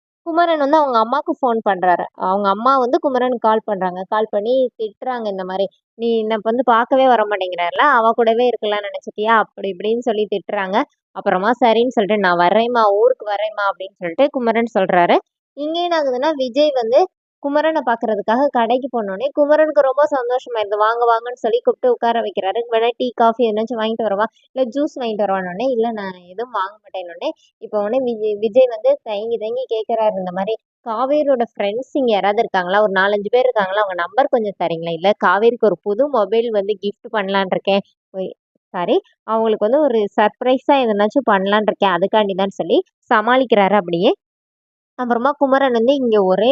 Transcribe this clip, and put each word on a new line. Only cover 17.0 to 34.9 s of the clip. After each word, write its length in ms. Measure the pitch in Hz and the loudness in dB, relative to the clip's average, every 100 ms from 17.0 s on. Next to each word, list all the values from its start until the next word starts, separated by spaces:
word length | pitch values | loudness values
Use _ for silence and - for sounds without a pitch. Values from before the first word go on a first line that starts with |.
| 370 _ _ _ | 2 _ _ _
குமரனை 380 | 285 294 311 320 | -4 0 0 0
பார்க்கறதுக்காக 680 | 254 233 233 208 208 233 285 | -2 -2 -2 -4 0 0 2
கடைக்கு 380 | 247 226 247 254 | 0 0 0 -2
போனோடனே 380 | 240 202 190 269 | -6 -6 -6 -4
குமரனுக்கு 500 | - 294 302 311 294 | 0 4 4 4 4
ரொம்ப 200 | 269 262 302 | 2 4 2
சந்தோஷமாயிருது. 680 | 285 240 247 269 226 202 208 | 0 -2 -4 -4 -6 -2 0
"வாங்க, 240 | 214 233 233 | 0 2 2
வாங்கன்னு" 340 | 226 240 247 | 2 -2 -6
சொல்லி 180 | 226 233 | -2 -2
கூப்பிட்டு 300 | 254 226 254 | 0 0 0
உட்கார 260 | 233 233 233 | 0 0 0
வைக்கிறாரு. 400 | 214 - 185 202 233 | -2 -4 -4 -4 -2
"வேணா 240 | 226 233 | 0 0
டீ, 140 | - 247 - | -2 -4 0
காஃபி 260 | 233 226 | 0 2
எதுனாச்சும் 380 | 233 214 226 233 | 0 -2 -4 -4
வாங்கிட்டு 260 | 220 226 214 | -4 -2 -2
வரவா, 200 | 196 220 _ | -2 -4 _
இல்ல 200 | _ 254 254 | _ -4 -4
ஜூஸ் 260 | 269 302 | -2 -4
வாங்கிட்டு 300 | 294 240 214 | -4 -6 -2
வரவான்னொடனே", 420 | 202 190 180 180 262 | -2 -2 -4 -4 -2
"இல்ல, 160 | 240 240 | 0 -2
நான் 260 | 220 196 180 180 | -4 -10 -12 -14
எதுவும் 260 | 185 254 | -12 -8
வாங்க 220 | 220 190 214 | -6 -6 -10
மாட்டேன்னொடனே", 540 | 202 185 175 170 285 - _ _ | _ -12 -12 -8 -8 -8 _ _
இப்ப 120 | 214 208 | -8 -4
உடனே 240 | 208 254 | -2 -2
விஜய், 320 | 247 220 214 208 | -4 -4 -4 -4
விஜய் 300 | 220 226 254 | 0 2 2
வந்து 220 | 220 247 285 | 2 0 0
தயங்கி 360 | 233 202 226 233 | -4 -8 -6 -6
தயங்கி 260 | 214 247 - | -6 -6 -6
கேக்குறாரு, 460 | 220 214 226 214 190 | -6 -2 0 0 -2
இந்த 180 | 185 | -6
மாதிரி 200 | 180 196 220 _ _ 240 | -4 -4 -6 _ _ -8
"காவேரியோட 600 | 220 262 302 285 254 233 | -4 0 2 2 0 -2
ஃப்ரெண்ட்ஸ் 460 | - 202 220 269 | -4 -4 -4 -4
இங்க 180 | 302 247 | -2 0
யாராவது 300 | 202 190 208 | 2 2 0
இருக்காங்களா? 400 | 214 190 180 202 | 0 -2 0 2
ஒரு 120 | 214 | 2
நாலஞ்சு 360 | 190 196 208 202 | 2 2 0 0
பேர் 160 | 247 254 | 0 2
இருக்காங்களா? 340 | 220 190 202 | 0 0 0
அவங்க 180 | 202 180 | -2 -2
நம்பர் 340 | 175 214 285 | -4 0 0
கொஞ்சம் 260 | 254 214 - | 0 -2 -4
தரீங்களா?" 360 | 170 165 165 | -4 -4 -6